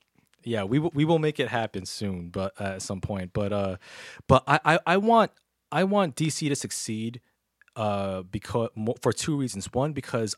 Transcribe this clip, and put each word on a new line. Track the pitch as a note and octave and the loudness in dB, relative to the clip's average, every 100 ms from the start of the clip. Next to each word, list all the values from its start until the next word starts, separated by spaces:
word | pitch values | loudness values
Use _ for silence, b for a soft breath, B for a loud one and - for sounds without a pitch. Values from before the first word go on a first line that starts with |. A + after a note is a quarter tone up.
| _ _ _ _ | _ _ _ _
Yeah, | A#2 A2 | -4 -2
we | G2 C3+ | 2 2
w-, | E3 | 2
we | C#3+ D#3 | 2 4
will | E3 | 4
make | D#3 D3 | 2 0
it | A#2+ | 0
happen | A#2+ A2 G2+ F#2 | 0 -2 -4 -8
soon, | - G#2 F#2 F2 | -6 -4 -4 -6
but, | G2 F#2+ - | -4 -4 -4
uh, | G2+ F#2+ | -6 -6
at | |
some | - G2 | -6 -6
point. | - G2+ F#2 | -4 -6 -4
But, | G#2+ G2+ | -4 -2
uh, | G2+ G2 F#2 B B B B - | 0 -2 -4 B B B B 4
but | C3 - | 4 6
I, | C#3+ D3+ | 2 4
I, | E3 - | 2 4
I | F#3 | 2
want, | A3 A3+ G3 _ _ _ - | 6 6 4 _ _ _ -4
I | D3 | 0
want | F#3+ G3+ F3+ - | 2 2 2 0
D | D#3 | -2
C | - D3+ | 0 -2
to | C#3 | -2
succeed, | G2 - - A2 A2+ A#2+ _ _ _ _ _ - | -4 -8 -6 -6 -6 -8 _ _ _ _ _ -4
uh, | G#2+ G2+ G2 F#2+ | -2 0 -2 -4
because | F#2 G#2 - B2 A2+ - | -6 -10 -4 -2 -2 -4
mo-, | G#2+ - | -4 -2
for | B2+ | 0
two | A2 - D3 | 0 -2 -2
reasons. | B2+ G2 - | -2 -6 -6
One, | B2 D3 | -2 -2
because | C#3 - A#2+ A2 | -4 -4 -2 -2